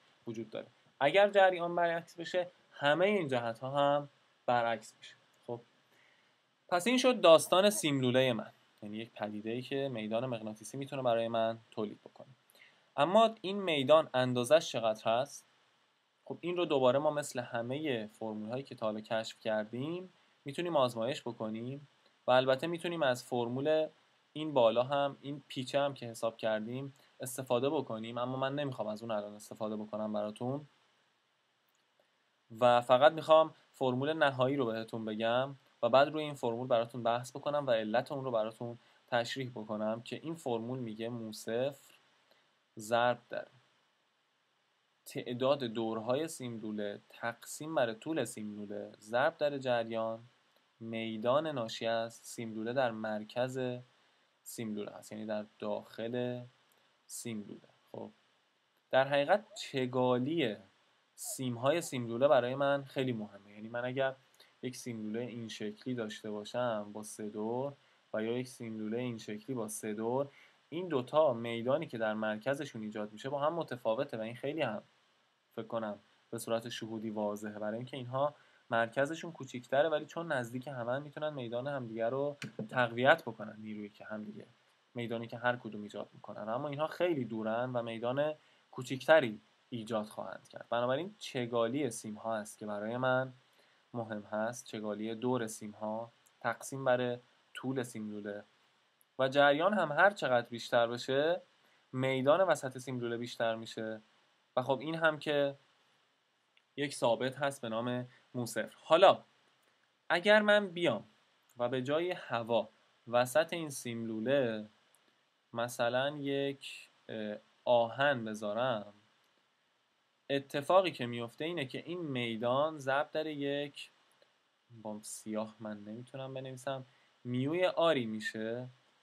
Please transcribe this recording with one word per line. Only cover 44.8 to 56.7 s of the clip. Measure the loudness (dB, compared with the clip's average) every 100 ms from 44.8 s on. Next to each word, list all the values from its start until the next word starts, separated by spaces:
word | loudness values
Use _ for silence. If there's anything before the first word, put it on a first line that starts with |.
| _ _ -12
تعداد | -10 -6 0 2 2
دورهای | 0 -2 -2 -2 -2 -2 -2
سیم | -8 -10 -8
لوله | -8 -6 -6 -8 _
تقسیم | -8 -8 -8 -14 -12 -4
بر | 0 0
طول | -2 -4 -4
سیم | -4 -6 -10 -10
لوله | -10 -10 -10 -16
ضرب | -4 2 2 0
در | -2 -2
جریان | 0 0 0 -2 -4 -6 -14 _ _ _ _ _
میدان | -8 -6 -4 -2 2 2 2
ناشی | -4 -6 -4 -2
از | 0 -2
سیم | -10 -14 -10 -8
لوله | -4 -2
در | 2 0
مرکز | 0 -4 -4 -4 -2 -2 0 -4 -4 -12 _ _ _ _ _
سیم | -14 -8 -6
لوله | -6 -8
هست، | -12 -14
یعنی | -12 -6
در | -6 -6 _
داخل | -4 -4 -6 -8 -4 -2 -2 -4 -12 _ _